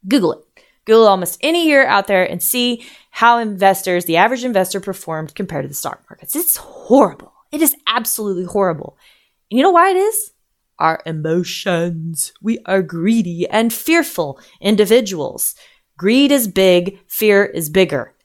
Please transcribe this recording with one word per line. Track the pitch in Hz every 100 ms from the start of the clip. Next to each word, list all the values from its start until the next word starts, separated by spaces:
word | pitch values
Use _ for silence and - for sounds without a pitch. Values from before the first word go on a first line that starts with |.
| 190
Google | 269 170
it. | - _ _ _ _ -
Google | 226 220
almost | 190 180 -
any | 285 339 330
year | 277 262
out | 202 202
there | 196 185
and | 175
see | - 247 240 233 - - _
how | - 226 233
investors, | 220 196 196 190 - 175 175
the | 165
average | 208 254
investor, | 247 208 185 196
performed | 190 185 - 160 156
compared | - 180 160
to | 139
the |
stock | 143 139 - _
markets. | - -
It's | 302 359 -
horrible. | - - - 262 208 - - _ _
It | 294
is | 311 - -
absolutely | 226 220 - 208 180
horrible. | 180 202 190 156 - _ _ _ _ _ _
And | 233
you |
know | 339
why | 349 381
it | 370
is? | 403 440 - _ _ _ _ _
Our | 160 160
emotions. | 165 160 156 170 180 - 208 170 175 165 160 160 - _
We | 208 226
are | - 190
greedy | 165 165 180 226 175 170 170
and | 214 226
fearful | - - 330 - - 151 135 _ _
individuals. | 190 208 208 233 208 180 139 - - - _ _ _ _
Greed | 185 247 277
is | 285 220
big. | 180 190 180 175 196 _
Fear | - 214 196
is | 202 - 156
bigger. | 175 180 139 110 _